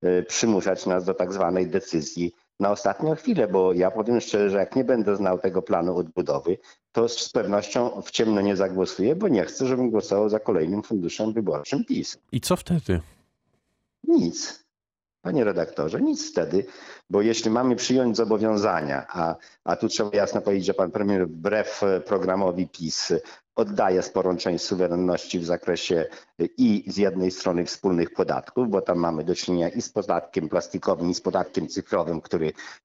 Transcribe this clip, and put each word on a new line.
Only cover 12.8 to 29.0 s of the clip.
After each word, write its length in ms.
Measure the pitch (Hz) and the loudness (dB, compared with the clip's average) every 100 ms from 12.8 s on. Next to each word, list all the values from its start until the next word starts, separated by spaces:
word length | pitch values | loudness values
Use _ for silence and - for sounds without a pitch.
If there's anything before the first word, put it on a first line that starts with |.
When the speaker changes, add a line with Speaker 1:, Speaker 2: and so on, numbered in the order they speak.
| - 87 - _ _ _ _ _ _ _ _ _ - | 0 -2 -2 _ _ _ _ _ _ _ _ _ 2
Speaker 1:
Nic. 560 | 330 175 - - - _ _ _ _ _ _ | 2 2 -2 -10 -12 _ _ _ _ _ _
Panie 220 | 123 156 | -2 2
redaktorze, 560 | 107 87 78 - 76 117 | 2 2 -2 -2 -4 0
nic 300 | 294 294 - | 0 -2 -4
wtedy, 360 | - 82 95 98 - - - - | -2 0 0 -2 -8 -20 -20 -2
bo 120 | 98 | 2
jeśli 280 | 110 113 113 | 2 2 0
mamy 260 | 117 127 117 | 2 2 0
przyjąć 400 | - 127 123 107 | 2 2 2 2
zobowiązania, 880 | 110 107 110 107 101 85 76 67 - | 2 2 2 2 2 0 -2 -4 -6
a, 280 | 87 82 80 - _ | -4 -4 -4 -12 _
a 120 | - 85 | -4 -2
tu 120 | 113 | 0
trzeba 220 | - 104 | 0 0
jasno 280 | 104 95 104 | 0 0 0
powiedzieć, 260 | 101 98 92 | 0 0 0
że 80 | |
pan 160 | 95 92 | 0 0
premier 380 | 104 101 98 87 | 0 0 2 0
wbrew, 540 | 80 101 107 101 - | -2 -2 0 -2 0
e, 180 | 101 92 | 0 0
programowi 680 | - 98 92 92 95 87 90 | 0 0 0 0 0 0 -4
pis 440 | - 80 - - 82 - - _ - | -6 -6 -4 -2 -2 -4 -18 _ -2
oddaje 460 | 107 101 101 92 | -2 2 2 2
sporą 340 | 87 98 92 85 | 0 0 0 0
część 280 | 95 85 | -2 -2
suwerenności 760 | - 92 90 85 90 85 - 90 | -2 0 0 2 0 -2 -2 -4
w 60 | |
zakresie, 640 | 85 87 - 87 - 85 80 - - - | -2 -2 -2 -2 0 0 -2 -8 -12 -6
e, 60 | 85 - | -4 2
i 260 | 123 104 95 | 4 2 -2
z 40 | 95 | 0
jednej 340 | 98 92 92 | 0 2 -2
strony 340 | 92 98 87 | 0 0 0
wspólnych 480 | 85 - 98 87 85 | -2 -2 0 2 0
podatków, 560 | - 87 69 - - 123 | 0 -2 -2 -4 -2 0
bo 120 | 98 | 0
tam 180 | 92 | 0
mamy 260 | 87 | 0